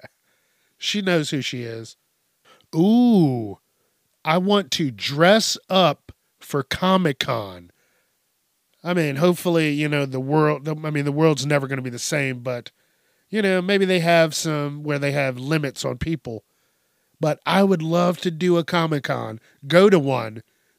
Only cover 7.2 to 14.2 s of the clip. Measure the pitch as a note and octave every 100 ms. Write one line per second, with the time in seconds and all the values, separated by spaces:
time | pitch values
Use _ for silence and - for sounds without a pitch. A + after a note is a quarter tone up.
7.2 | - A#2+ G2 F2+ F2 _ _ _ _ _
8.2 | _ _ _ _ _ _ E3 F3+ D3+ C3+
9.2 | F3+ F3 F3+ E3+ D#3 C#3+ D3+ D3 C#3 C3
10.2 | C3 D3+ D3+ D3 D3 D#3 D#3 D3+ C#3+ C#3+
11.2 | D#3+ C#3+ C#3 D3 C3+ C3+ B2+ A#2+ - D3+
12.2 | C3+ B2 B2 B2 A#2 _ _ _ _ _
13.2 | _ G#3+ G3 F#3 F3+ G3+ F#3+ F#3 E3 E3+